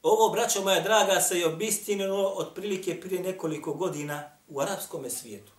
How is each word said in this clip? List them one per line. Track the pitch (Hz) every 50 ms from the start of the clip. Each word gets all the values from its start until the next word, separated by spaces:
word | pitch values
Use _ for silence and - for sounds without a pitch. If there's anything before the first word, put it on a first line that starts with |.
Ovo, | - 240 220 214 220 208
braćo | - 208 233 226 - 196
moja | 190 196 190 170
draga, | 165 196 220 214 190 190 190 180
se | - - 190 175
je | 175
obistinilo | 160 160 165 214 220 208 - - - 202 196 196 190 196 202 190 190 -
otprilike | 180 156 - - 185 190 208 190 185 - 180 160 165
prije | - 185 190 175
nekoliko | 180 190 185 185 - 160 147 147 - 165 143
godina | 147 185 175 151 147 147 147 147 143 143 - - _ _
u | _ 151 135
arapskom | 143 196 196 - - - - 156 135 123
svijetu. | 123 - - 117 104 - 107 - _